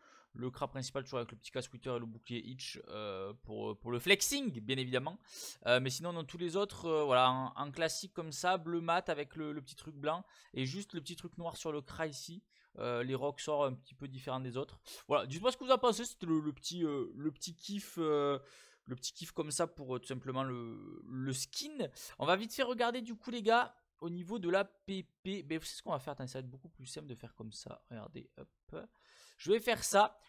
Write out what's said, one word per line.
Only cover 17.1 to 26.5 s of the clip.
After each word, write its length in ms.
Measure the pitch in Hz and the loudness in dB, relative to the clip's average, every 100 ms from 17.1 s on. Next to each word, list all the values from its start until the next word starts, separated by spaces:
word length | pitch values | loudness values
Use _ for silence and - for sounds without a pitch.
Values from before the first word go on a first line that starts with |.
| 123 | -2
le 160 | 151 | -4
petit 220 | 143 - | -4 -8
kiff, 420 | 165 - 202 - 170 | -10 -6 -6 -4 0
euh, 400 | 156 147 143 139 - - - _ - | 4 6 4 2 -2 -20 -20 _ -10
le 100 | 127 | -8
petit 160 | - | -8
kiff 200 | - 165 | -8 -8
comme 180 | - 151 | -4 -2
ça 160 | 143 165 | 0 0
pour, 300 | - 131 127 | -2 -4 -4
euh, 20 | |
tout 80 | - | -4
simplement 380 | 131 127 127 | -6 -4 -2
le, 580 | 135 123 117 107 95 - - | 0 -2 -6 -10 -12 -14 -10
le 240 | 131 131 | -4 -2
skin. 560 | 131 - - 294 294 156 - - - | -2 -4 -6 -6 -4 -4 -6 -12 -2
On 80 | 143 | 2
va 100 | 190 | 2
vite 180 | 226 | 2
fait 80 | - | 0
regarder 400 | 247 240 233 247 | 0 2 2 0
du 140 | 233 226 | -4 -8
coup 140 | - | -6
les 120 | 233 | 0
gars, 340 | 208 233 - - _ - | 6 6 6 -2 _ -10
au 100 | 170 | -6
niveau 300 | 175 175 226 | -6 -4 -2
de 100 | 175 | 4
la 160 | 190 | 4
P 420 | 202 _ - 190 - _ | 2 _ -6 -6 -6 _
P. 200 | 190 196 | -6 -4
Ben, 160 | 143 160 | -2 -4
vous 60 | |
savez 120 | - - | -4 -8
ce 60 | |
qu'on 80 | 202 | -4
va 80 | 147 | -4
faire, 140 | 139 | -4
attends, 140 | 139 131 | -8 -6
ça 120 | 135 | -8
va 60 | |
être 60 | 131 | -10